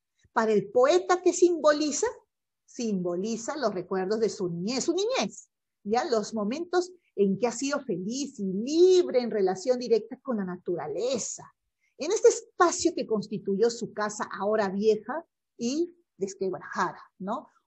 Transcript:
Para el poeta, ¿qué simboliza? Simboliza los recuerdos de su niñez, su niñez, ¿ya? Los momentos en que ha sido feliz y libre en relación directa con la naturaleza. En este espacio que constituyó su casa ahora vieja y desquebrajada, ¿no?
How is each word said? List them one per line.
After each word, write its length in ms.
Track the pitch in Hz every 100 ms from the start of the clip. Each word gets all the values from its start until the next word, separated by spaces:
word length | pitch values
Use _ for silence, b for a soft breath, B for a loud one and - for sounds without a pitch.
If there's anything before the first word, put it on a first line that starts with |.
| _ _ _
Para 180 | 233 220
el 180 | 208 196
poeta, 520 | 247 269 359 359 359
¿qué 120 | 349
simboliza? 720 | - 349 330 302 294 302 - 466 - _ _ _ _ _
Simboliza 880 | - 226 190 175 175 220 226 302 294
los 160 | 220
recuerdos 460 | 185 - 190 185 220
de 100 | 208
su 200 | - 180
niñez, 360 | 170 196 254 -
su 80 |
niñez, 560 | 339 427 523 208 - - _ _ _
¿ya? 200 | 202 233 320
Los 280 | 220 -
momentos 580 | 220 202 294 349 359 359 - b -
en 240 | 196 190
que 80 | 240
ha 40 |
sido 280 | 233 269 285
feliz 580 | 269 175 190 262 269 -
y 120 | 190
libre 680 | 190 247 320 370 370 262 247
en 120 | 233
relación 480 | 220 185 185 254 247
directa 400 | 247 226 226 262
con 160 | 269 220
la 80 | 185
naturaleza. 1040 | 180 - 165 147 165 240 247 - - - _ _ _ _ -
En 140 | 302
este 160 | 427 466
espacio 680 | - - - 339 - 330
que 140 | - -
constituyó 600 | 214 - 208 196 196 233
su 240 | 233 202
casa 340 | 208 208 - 220
ahora 380 | 175 202 220 196
vieja 580 | 196 220 214 240 302 - _ _ -
y 380 | 233 302 349 - _ -
desquebrajada, 840 | 190 - 190 147 - 208 175 - - -
¿no? 300 | 185 262 - b